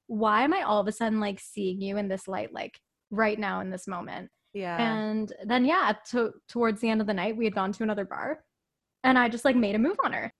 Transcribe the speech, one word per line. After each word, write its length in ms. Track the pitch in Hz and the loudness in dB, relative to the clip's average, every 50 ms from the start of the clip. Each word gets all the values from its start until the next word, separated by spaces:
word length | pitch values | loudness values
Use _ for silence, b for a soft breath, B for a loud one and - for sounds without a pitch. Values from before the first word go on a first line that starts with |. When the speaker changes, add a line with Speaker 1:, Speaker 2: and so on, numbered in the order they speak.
| _ | _
Speaker 1:
"Why 360 | - 233 208 220 214 208 220 262 | -6 -2 0 2 4 4 4 4
am 100 | 294 349 | 4 2
I 80 | 392 311 | 0 2
all 160 | - 214 208 | 2 2 2
of 60 | 190 | 2
a 40 | 208 208 | 0 0
sudden, 260 | - 233 220 220 214 | -2 0 0 0 0
like, 180 | 208 202 196 - | 0 -2 -4 -6
seeing 420 | - - - 208 202 185 185 196 | -12 -12 -8 -4 -4 -4 -2 -4
you 140 | 190 196 196 | -4 -4 -2
in 100 | 208 202 190 | -2 -2 -2
this 180 | 190 190 - | -4 -6 -6
light, 240 | 190 190 190 - - - | -6 -6 -6 -6 -6 -6
like, 280 | - - - - - _ _ _ _ _ - | -10 -10 -10 -12 -18 _ _ _ _ _ -6
right 280 | 202 208 220 214 214 214 | -2 0 0 0 0 -2
now 200 | 208 196 185 190 | -2 -4 -4 -4
in 80 | 190 190 | -6 -6
this 160 | 190 185 - | -8 -10 -8
moment?" 420 | 202 185 175 170 - - - 185 - _ _ _ _ - | -8 -8 -8 -8 -10 -10 -12 -12 -14 _ _ _ _ -10
Speaker 2:
Yeah. 240 | 202 190 175 170 233 | -8 -6 -4 -2 0
Speaker 1:
And 540 | 233 226 220 214 214 214 214 220 214 208 - - - | 0 0 0 -2 -2 -2 -2 -2 -4 -6 -8 -8 -4
then, 200 | 214 247 254 247 | 0 2 4 4
yeah, 280 | 277 339 370 330 - 208 - - - | 4 4 4 4 2 0 -2 -4 -4
to-, 220 | - 247 226 214 - - _ - | -2 0 0 0 -2 -8 _ -8
towards 320 | - 240 233 220 208 202 | -2 0 2 2 2 0
the 80 | 240 226 | 0 0
end 120 | 220 220 | 2 2
of 60 | 214 | 0
the 60 | 202 208 | 0 0
night, 200 | 190 175 220 220 | 0 -2 -2 -2
we 80 | 220 233 | 0 0
had 100 | 214 202 | 0 0
gone 160 | 202 190 196 214 | 0 -2 -2 -2
to 100 | - 226 | -2 -2
another 220 | 214 208 208 196 | -2 -2 -2 -4
bar, 380 | 190 - - - 262 311 - _ _ _ _ _ _ _ _ _ _ _ _ - | -6 -6 -6 -6 -6 -6 -8 _ _ _ _ _ _ _ _ _ _ _ _ 2
and 140 | 254 254 254 | 4 6 6
I 100 | 240 233 | 4 2
just, 160 | 233 233 - | 0 2 2
like, 100 | 277 254 | 4 4
made 200 | 247 226 196 208 | 4 4 2 4
a 40 | 220 | 4
move 180 | 226 330 415 554 494 | 4 2 4 2 0
on 100 | - - | 0 0
her. 180 | - - 226 - | -2 -6 -6 -8